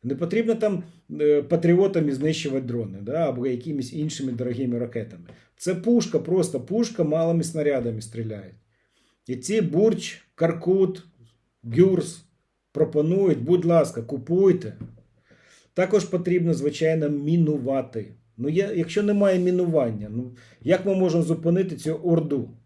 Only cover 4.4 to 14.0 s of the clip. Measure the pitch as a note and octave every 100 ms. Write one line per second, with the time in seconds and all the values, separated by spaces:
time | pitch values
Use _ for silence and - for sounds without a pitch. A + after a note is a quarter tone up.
4.4 | B2 B2 B2+ A#2+ A#2+ A#2+ G#2 F2 - -
5.4 | _ _ - F3+ A3 A#3+ - D#3+ - F#3
6.4 | E3 C3+ A#2+ G#3 A3+ - D#3 D#3 E3 E3+
7.4 | D#3 E3 D3 C3+ A#2+ A2 G#2+ A#2 A2 G#2
8.4 | F#2 - _ _ _ _ _ _ - C3
9.4 | D3+ G#3+ E3+ D#3 A3 F3+ - - _ -
10.4 | E3 E3 F3 F#3+ F#3 F#3 - _ - _
11.4 | _ _ A#2 A#2 F#3+ F3+ C3+ - _ _
12.4 | _ _ _ D3+ D#3 D3+ D#3 F#3 G3 C#3
13.4 | B2 F3 E3 E3+ C#3+ -